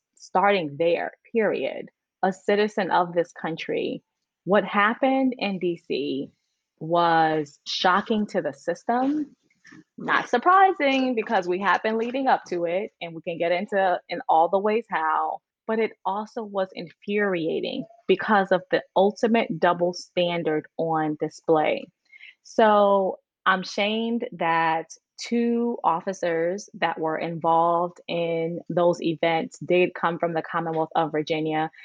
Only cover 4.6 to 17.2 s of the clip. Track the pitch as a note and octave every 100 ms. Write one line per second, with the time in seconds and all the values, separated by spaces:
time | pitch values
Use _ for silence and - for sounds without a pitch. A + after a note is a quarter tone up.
4.6 | F#3 G#3 G#3 A#3+ C4+ C4+ C4 - G3+ F#3
5.6 | F3 E3+ - C3+ C#3+ C3+ D3 _ _ _
6.6 | _ - D#3+ E3+ E3+ E3 D#3+ D#3 C#3+ -
7.6 | - - F#3 F#3 - A3 G#3 F#3+ D3+ -
8.6 | - F3 - A#3+ C4+ D4+ C#4 _ _ _
9.6 | - - - - D#3+ D3+ - B3 F4 F#4+
10.6 | F#4+ F4 C#4 C4+ B3+ A3+ G#3+ A3 F3 F3+
11.6 | G3 F3+ A3 A3+ A#3 B3+ C4 F#3+ - F3
12.6 | E3+ F3+ G#3+ - E3+ E3 F3 E3 E3+ F3
13.6 | G3+ G3 F#3+ F3 - G3+ - E3 E3+ F#3+
14.6 | G#3 G#3+ - E3+ D#3 D#3 D#3 - _ _
15.6 | - A3 G#3+ - F#3 G3 G#3+ - G#3+ G3+
16.6 | F#3+ - E3+ - - G#3